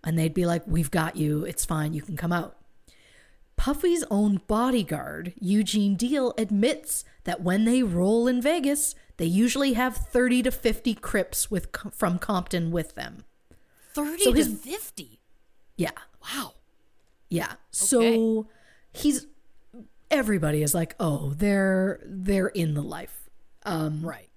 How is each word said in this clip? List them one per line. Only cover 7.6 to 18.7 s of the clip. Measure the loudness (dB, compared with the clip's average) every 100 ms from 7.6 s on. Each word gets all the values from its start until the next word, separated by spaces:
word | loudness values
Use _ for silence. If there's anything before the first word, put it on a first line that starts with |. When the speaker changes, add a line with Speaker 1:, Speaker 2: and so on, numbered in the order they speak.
| 4
Speaker 1:
they | 4
roll | 2 2 2 4 2
in | 2
Vegas, | 2 2 2 0 -2 -6 -18 -4
they | 0
usually | 4 4 4 2
have | 2 0 -2
thirty | 0 2 4 4
to | 2
fifty | 0 0 0 0
Crips | -2 -2 -2 -2 -4 -2
with, | -4 -6 -12 -12
from | -2 0 0
Compton | -2 -4 -2 -2 0
with | -2 -4
them. | -10 -14 -14 -20 _ _ -20 _ _ -10
Speaker 2:
Thirty | -6 -4 2
Speaker 1:
So | 4
Speaker 2:
to | 4
Speaker 1:
his | 2
Speaker 2:
fifty? | -2 -8 -10 -10 -14 -18 -20 _ -20 _ -20 -20 -4
Speaker 1:
Yeah. | -4 -4 -20 -20
Speaker 2:
Wow. | -12 -10 -10 -16 _ _ _ _ _ _ -6
Speaker 1:
Yeah. | -4 -4
Speaker 2:
Okay. | -12 -12
Speaker 1:
So | -4 2 4 4 4 4 0 -2 -16 -20